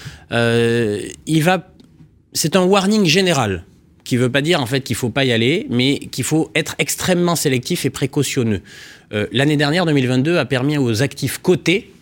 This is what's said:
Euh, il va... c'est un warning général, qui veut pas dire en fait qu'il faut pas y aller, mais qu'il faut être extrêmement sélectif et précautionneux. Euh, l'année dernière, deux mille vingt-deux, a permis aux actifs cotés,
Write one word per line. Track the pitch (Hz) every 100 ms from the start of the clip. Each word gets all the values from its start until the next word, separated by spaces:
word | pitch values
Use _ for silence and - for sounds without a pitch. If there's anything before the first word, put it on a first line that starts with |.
| - - -
Euh, | 113 117 117 117 117 110 104 - - -
il | 160
va... | 156 185 - - - - - _ _
c'est | - 160 190
un |
warning | 180 202 190 214
général, | 185 170 185 147 110 90 - - _ _
qui | - 123
veut | 123
pas | 135
dire | 147 175
en | 117
fait | 135
qu'il | - 117
faut | 123
pas | 120
y | 135
aller, | 113 117 175 269
mais | 120 131 139
qu'il | - -
faut | 123 156 156 151
être | 165 -
extrêmement | 160 - - 175 175 165
sélectif | 151 131 - 175
et | 135
précautionneux. | - 139 - 135 - 113 101 - - - - -
Euh, | 107 104
l'année | 113 143 147
dernière, | 147 165 170
deux |
mille | 147 123
vingt-deux, | 127 139 175
a | 127
permis | 131 139 147
aux | 123 110
actifs | 135 - 135 -
cotés, | - 180 - 185 - -